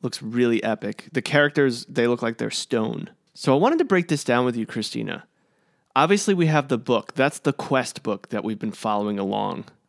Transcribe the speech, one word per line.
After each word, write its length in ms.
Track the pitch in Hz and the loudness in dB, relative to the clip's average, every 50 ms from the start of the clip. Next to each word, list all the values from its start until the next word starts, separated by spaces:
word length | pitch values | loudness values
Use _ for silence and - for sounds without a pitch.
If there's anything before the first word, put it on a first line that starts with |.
| - | -8
looks 180 | 120 - - | -8 -8 -8
really 420 | 127 110 113 123 123 120 117 110 - | -10 -6 0 2 2 4 2 2 0
epic. 460 | 110 110 - - 104 107 - - - | -2 -4 -2 -4 -8 -8 -10 -14 -6
The 100 | - 135 - | -6 -6 -4
characters, 640 | - 147 147 147 147 - 151 139 135 120 120 - | 2 2 4 2 4 2 2 2 2 0 -2 -8
they 200 | - - 127 117 120 | -6 0 0 2 2
look 140 | 123 120 | 2 0
like 160 | - 117 113 - | 0 -4 -4 -4
they're 140 | 117 110 | -6 -6
stone. 580 | - - - - 127 117 110 - - - - - - _ _ _ _ | -6 -6 -6 -2 -2 -2 0 -2 -4 -6 -8 -12 -14 _ _ _ _
So 200 | - - - 131 | -4 2 2 4
I 40 | 143 | 4
wanted 200 | 185 254 330 320 | 4 4 4 2
to 60 | 349 | 2
break 220 | - 196 180 170 - | 2 2 2 2 2
this 140 | 156 143 - | -2 -2 2
down 220 | - 123 120 127 | 2 2 4 4
with 100 | 127 117 | 2 0
you, 100 | 117 110 | -2 -4
Christina. 600 | - - 117 107 - - 117 110 101 - 107 - _ _ _ _ _ _ _ _ _ _ _ _ _ _ | -4 -4 -6 -6 -4 -6 -6 -6 -6 -8 -10 -12 _ _ _ _ _ _ _ _ _ _ _ _ _ _
Obviously, 400 | 131 147 170 202 202 202 214 196 | 2 4 4 4 2 4 2 2
we 100 | 175 170 | 4 4
have 220 | 156 156 151 139 135 | 4 4 2 2 2
the 100 | 131 113 | -2 -2
book. 380 | - - 123 110 - - - | 0 0 0 0 0 -4 0
That's 240 | - 131 143 - - | 0 2 2 0 0
the 120 | - 139 - | -2 -2 -2
quest 500 | - - - 143 131 120 - - - - | -2 -2 0 0 0 0 -2 -8 -8 -6
book 260 | 113 104 98 - - | -6 -6 -6 -8 -8
that 140 | - 107 - | -8 -6 -4
we've 160 | 110 110 101 | -4 -6 -4
been 120 | - 110 | -6 -8
following 460 | 101 - - 110 104 104 104 104 104 101 | -8 -6 -4 -2 -2 -2 -2 -2 -2 -2
along. 480 | 98 98 101 104 101 101 92 - 104 - _ _ _ | -4 -4 -2 -4 -4 -4 -6 -8 -12 -14 _ _ _